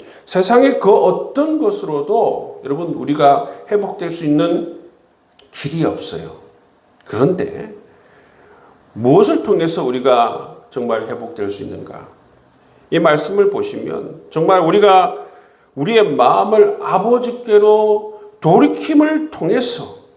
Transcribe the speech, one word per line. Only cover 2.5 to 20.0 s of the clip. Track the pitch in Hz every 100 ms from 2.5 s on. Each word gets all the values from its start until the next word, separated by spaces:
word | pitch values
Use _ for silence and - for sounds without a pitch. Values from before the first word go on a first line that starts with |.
| -
여러분 | - 151 165
우리가 | - 127 147 143 139 - - -
회복될 | 208 190 - 170
수 | 165 151
있는 | 151 170 175 - - - _ _ _ _ _ _
길이 | - 151 165
없어요. | 131 - - 82 - - - _ _ _ _ _
그런데 | - 104 151 180 - - - - - _ _ _ _ _ _ - _ _ _
무엇을 | 104 120 165 262 320
통해서 | - 175 165 180
우리가 | 131 127 131 120 117 123 - - _
정말 | 127 120 113 113
회복될 | 117 113 - 101
수 | 101
있는가? | - 90 92 - - _ _ _ _ _ _ _ _
이 | 160
말씀을 | 160 151 - 202 202
보시면 | - - - - 165 175 - -
정말 | 156 165 185
우리가 | 165 202 202 190 180 - - - _ _ _
우리의 | - 160 226 170
마음을 | 135 123 180 202 214 202 -
아버지께로 | 147 180 220 240 240 - 226 208 208 214 214 208 - - - _
돌이킴을 | 156 190 294 - - 294 302 311 -
통해서 | - 170 240 - - - -